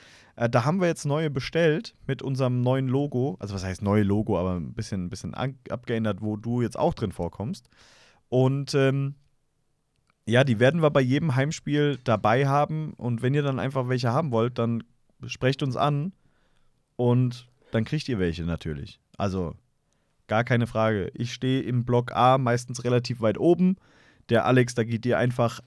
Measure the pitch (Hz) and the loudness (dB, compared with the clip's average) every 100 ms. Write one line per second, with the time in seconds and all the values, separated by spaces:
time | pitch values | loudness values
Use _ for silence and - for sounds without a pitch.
0 | - - - - 117 120 131 190 175 160 | -20 -20 -18 -4 0 2 2 2 0 0
1 | 143 147 156 131 - 160 165 156 - - | -2 -2 -2 -4 -4 2 2 2 -4 -10
2 | - 135 135 131 127 123 123 131 131 135 | -8 -6 -4 -2 0 2 2 0 0 0
3 | 143 123 135 180 101 101 92 92 101 107 | 0 -2 -2 -4 -8 -6 -6 -2 2 4
4 | 98 104 104 90 92 90 67 113 107 98 | 4 2 0 0 0 -4 -6 -8 -8 -6
5 | 87 - - - 131 127 - 117 - 113 | -6 -8 -10 -6 -6 -8 -10 -8 -4 -2
6 | 110 98 107 104 117 120 117 - 165 - | -2 -2 -4 -4 -2 -2 -2 0 -2 -2
7 | 101 - 85 - 110 196 _ _ - _ | -6 -4 -8 -6 -8 -8 _ _ -20 _
8 | _ _ _ 127 131 139 135 143 135 139 | _ _ _ 2 2 0 -2 2 2 2
9 | 139 143 _ _ _ _ _ _ _ _ | -2 -6 _ _ _ _ _ _ _ _
10 | _ _ - 117 139 107 127 170 151 143 | _ _ 2 4 4 4 4 4 2 4
11 | 127 143 165 127 143 - 147 147 147 131 | 2 2 2 0 0 -4 -2 0 0 0
12 | - 107 104 123 139 143 147 156 156 - | 0 2 4 2 2 2 0 -2 -8 -6
13 | 120 117 127 147 143 131 127 135 123 123 | -4 -2 0 0 0 -2 -2 -2 -2 0
14 | 120 131 160 113 117 123 117 117 - _ | 0 0 0 0 0 0 -2 -2 -6 _
15 | _ _ 123 - 127 135 139 - 147 143 | _ _ -14 -2 -2 0 -2 0 0 -2
16 | 180 - _ _ _ _ _ _ _ - | -4 -10 _ _ _ _ _ _ _ -2
17 | 123 123 127 120 - _ _ 113 113 151 | 2 4 2 -2 -14 _ _ -4 -2 -4
18 | - 110 87 82 85 82 80 71 71 - | -2 0 0 -2 -4 -4 -6 -8 -10 -16
19 | _ - 98 92 82 82 _ _ _ _ | _ -6 -4 -2 -6 -8 _ _ _ _
20 | _ _ - 107 120 120 113 110 110 104 | _ _ -2 0 2 0 0 0 2 0
21 | 87 - 120 - 127 131 107 123 120 120 | -2 -6 -8 -4 -2 -2 -2 -2 0 0
22 | 120 - 123 135 123 120 - 120 120 123 | 0 2 4 4 2 0 -4 -6 0 0
23 | 120 123 113 98 151 175 185 190 _ _ | 0 -2 0 2 2 4 2 0 _ _
24 | _ _ - 117 - 131 123 123 113 113 | _ _ 0 2 4 4 2 0 -2 -2
25 | 120 107 123 120 117 - | 0 2 2 0 -2 -2